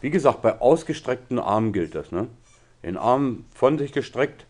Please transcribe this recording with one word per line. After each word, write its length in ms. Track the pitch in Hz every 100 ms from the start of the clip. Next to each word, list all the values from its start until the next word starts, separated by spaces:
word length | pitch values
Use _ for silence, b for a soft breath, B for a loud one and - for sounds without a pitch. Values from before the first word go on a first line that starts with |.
Wie 80 | 135
gesagt, 320 | 175 139 113
bei 180 | 113 -
ausgestreckten 760 | 123 160 - 151 - 127 - 123
Armen 340 | - 104 110
gilt 220 | 98 82
das, 180 | 80 73
ne? 140 | 87 113 - b b b b
Den 160 | 80 92
Arm 480 | 113 127 139 107 -
von 240 | - 131 151
sich 140 | 107
gestreckt 520 | - - - 147 - -